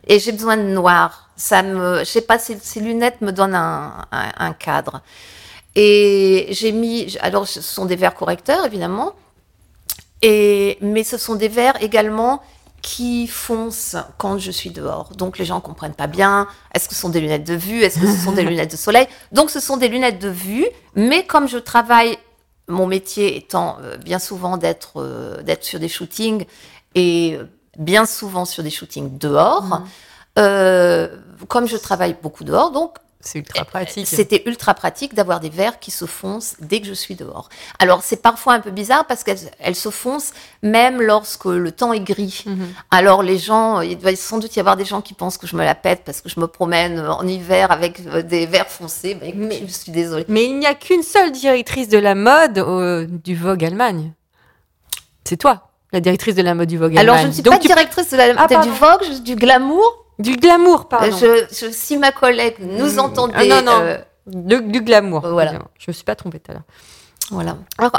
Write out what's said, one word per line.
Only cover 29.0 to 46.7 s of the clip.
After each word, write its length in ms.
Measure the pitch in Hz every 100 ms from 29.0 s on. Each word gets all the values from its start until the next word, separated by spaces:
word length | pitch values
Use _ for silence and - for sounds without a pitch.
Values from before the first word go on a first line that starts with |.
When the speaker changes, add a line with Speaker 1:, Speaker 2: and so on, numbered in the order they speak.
| 139 135
Speaker 1:
dehors, 460 | 151 143 196 359
Speaker 2:
Mhm. 200 | 190 180 185 - - - _ 214
Speaker 1:
euh, 720 | 202 196 185 180 175 170 165 185 - - 185
comme 180 | 247 240
je 100 | 220
travaille 400 | - 185 180 165
beaucoup 220 | 151 -
dehors, 260 | 151 180 330
donc 260 | 277 330 - _ _
Speaker 2:
C'est 180 | - 156
ultra 260 | 147 -
pratique. 420 | - 185 180 202 190
Speaker 1:
c'était 360 | 233 202 202 233
ultra 280 | 233 -
pratique 400 | - 170 - 277
d'avoir 260 | 214 180 170
des 80 | 156
verres 280 | 165 214 233
qui 100 | -
se 140 | -
foncent 500 | 170 - 190 220 220 -
dès 200 | 151 226
que 60 | 202
je 60 |
suis 220 | 190 - 175
dehors. 320 | - - - - - -
Alors, 240 | 185 180
c'est 180 | - 214
parfois 300 | 233 233 262
un 60 | 233
peu 100 | 202
bizarre 360 | 190 208 277 302
parce 180 | 240
qu'elles, 260 | 208 190 165 -
elles 160 | -
se 140 | 175 214
foncent 420 | - 247 285 - - - -
même 380 | 208 226 254 254
lorsque 440 | 220 214 214 - 190
le 260 | 180 170
temps 200 | - 240
est 80 | 220
gris. 440 | 190 202 196 - 208
Speaker 2:
Mhm. 220 | 190 180 185 -
Speaker 1:
Alors, 320 | 185 196 190
les 160 | 185 190
gens, 420 | 185 220 226 202
il 180 | 170 180
doit 160 | 185 185
sans 220 | - 220
doute 160 | 220 214
y 40 |
avoir 160 | 196 190
des 80 |
gens 160 | 196 208
qui 140 | -
pensent 240 | 196 180 -
que 80 | 170
je 100 | 165
me 80 |
la 100 | 151
pète 280 | 147 185 180
parce 160 | - -
que 80 | -
je 100 | -
me 80 | -
promène 540 | - 170